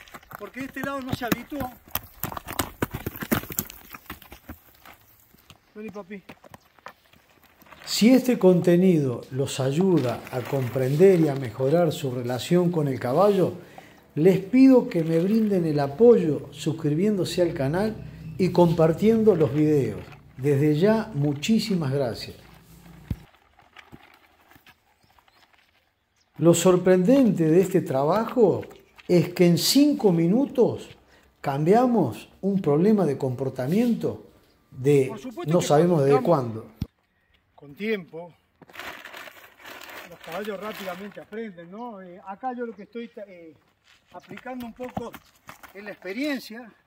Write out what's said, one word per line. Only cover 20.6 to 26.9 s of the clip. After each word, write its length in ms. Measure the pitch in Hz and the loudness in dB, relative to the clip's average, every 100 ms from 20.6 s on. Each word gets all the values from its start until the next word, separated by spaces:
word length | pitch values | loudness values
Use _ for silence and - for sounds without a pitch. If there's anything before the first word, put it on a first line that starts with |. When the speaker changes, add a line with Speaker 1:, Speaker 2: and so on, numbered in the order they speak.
| 151 151 | 2 2
Speaker 2:
ya, 320 | 202 220 - 143 | 2 2 -2 -2
muchísimas 760 | 147 139 - 226 220 180 139 | -2 -2 0 0 0 -2 -2
gracias. 440 | 143 123 104 - - - - _ - - - - - - _ _ _ _ - - - _ _ _ _ _ _ _ _ _ _ _ _ _ _ _ _ _ _ _ _ _ _ _ - | -2 -4 -6 -12 -18 -20 -20 _ -20 -20 -20 -12 -12 -12 _ _ _ _ -20 -20 -20 _ _ _ _ _ _ _ _ _ _ _ _ _ _ _ _ _ _ _ _ _ _ _ 0
Lo 160 | 160 | 2
sorprendente 880 | 165 185 175 185 | 4 4 4 4